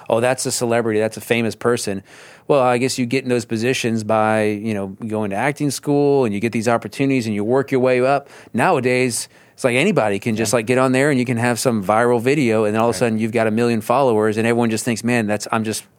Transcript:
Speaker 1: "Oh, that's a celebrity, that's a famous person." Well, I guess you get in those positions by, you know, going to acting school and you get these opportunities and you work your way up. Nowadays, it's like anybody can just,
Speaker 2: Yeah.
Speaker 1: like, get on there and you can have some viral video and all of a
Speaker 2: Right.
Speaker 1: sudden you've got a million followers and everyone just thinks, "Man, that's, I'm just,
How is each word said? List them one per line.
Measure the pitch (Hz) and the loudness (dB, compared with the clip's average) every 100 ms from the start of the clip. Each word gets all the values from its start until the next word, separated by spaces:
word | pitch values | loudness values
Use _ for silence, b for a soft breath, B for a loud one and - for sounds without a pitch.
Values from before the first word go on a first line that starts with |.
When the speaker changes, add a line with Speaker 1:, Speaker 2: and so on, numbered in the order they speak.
| B | B
Speaker 1:
"Oh, | 117 | 2
that's | 123 127 131 | 2 0 -2
a | |
celebrity, | - 120 117 113 107 | -4 0 0 0 0
that's | 110 110 | 0 -2
a | |
famous | - 117 113 | -2 0 0
person." | 107 120 120 - 98 - B B B B | -2 -2 -2 -2 -8 -10 B B B B
Well, | 143 | 2
I | 127 123 | 4 2
guess | 127 - | 0 -2
you | 120 | -2
get | 131 | -2
in | 127 | -2
those | 123 117 | -2 -2
positions | 113 120 127 120 113 | -4 -2 -2 -2 -2
by, | 107 110 107 110 107 | 0 2 2 2 0
you | 104 113 | -2 -4
know, | 104 98 | -4 -6
going | 95 117 107 104 | -8 -6 -4 -4
to | 98 | -2
acting | 135 143 147 | -2 -2 -4
school | - - 143 143 139 120 | -4 -2 0 2 2 0
and | |
you | 101 | 0
get | 113 | -2
these | 117 110 | -2 0
opportunities | 117 127 - 139 135 113 | 0 -2 -4 0 0 -2
and | 101 | -4
you | |
work | 104 127 - | 0 0 0
your | 135 | 0
way | 127 127 | 2 2
up. | 127 139 - B B | 2 0 -4 B B
Nowadays, | 110 160 156 123 127 127 117 - b b | 0 2 2 2 0 0 -2 -8 b b
it's | b | b
like | 127 123 | 0 2
anybody | 185 151 107 98 | 2 2 0 0
can | 123 107 | -2 -2
just, | 110 | 0
Speaker 2:
Yeah. | 123 | 0
Speaker 1:
like, | 110 | 2
get | 127 | 2
on | 131 | 2
there | 127 143 | 2 2
and | 131 | 2
you | 123 | 0
can | 117 | 0
have | 120 117 | 0 0
some | 135 113 | 0 0
viral | 95 107 120 120 | 2 2 2 2
video | 120 151 120 110 | 2 2 2 2
and | 107 110 | 2 0
all | 117 | 0
of | |
a | |
Speaker 2:
Right. | 113 | 0
Speaker 1:
sudden | 120 110 | 0 0
you've | 110 | -2
got | 113 113 | 0 0
a | |
million | 107 120 117 | 2 0 0
followers | 104 123 135 107 110 107 | 0 2 2 2 2 0
and | 113 | 0
everyone | 117 117 | 2 0
just | 110 - | -2 -2
thinks, | 110 | -2
"Man, | 113 120 104 | 0 0 0
that's, | 107 - | -2 -2
I'm | 113 | -4
just, | 110 107 - | -2 -6 -10